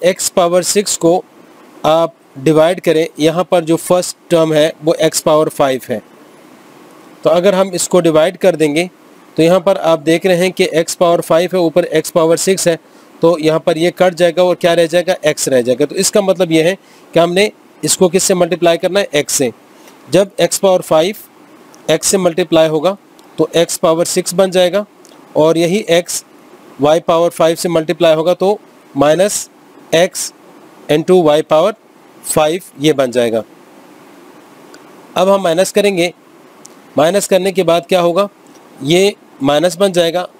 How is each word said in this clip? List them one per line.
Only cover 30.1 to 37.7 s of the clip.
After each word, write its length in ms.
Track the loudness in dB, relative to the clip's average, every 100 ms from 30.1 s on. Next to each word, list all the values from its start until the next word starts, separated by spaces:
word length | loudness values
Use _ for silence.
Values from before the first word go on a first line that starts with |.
| -2 -12 -14 -20 -20 -20 -20 -4
into 300 | -2 2 2
Y 180 | 4 2
power 320 | 2 0 0 -4 _ _ -20 -18 -4
five 360 | -2 0 -2 -10 -2
ये 140 | 0
बन 180 | 0 0
जाएगा। 320 | 0 0 -2 -6 -16 -20 -20 -20 -20 -20 -20 -20 -20 -20 -20 -20 -20 -20 -20 -10 -2
अब 140 | 0
हम 120 | 0
minus 280 | 0 0 0
करेंगे, 400 | 0 0 0 -4 -6 _ -20 -20 -20 -20 -20 -8 -2
Minus 300 | 0 0 0
करने 240 | -2 0
के 120 | -2
बाद 220 | 0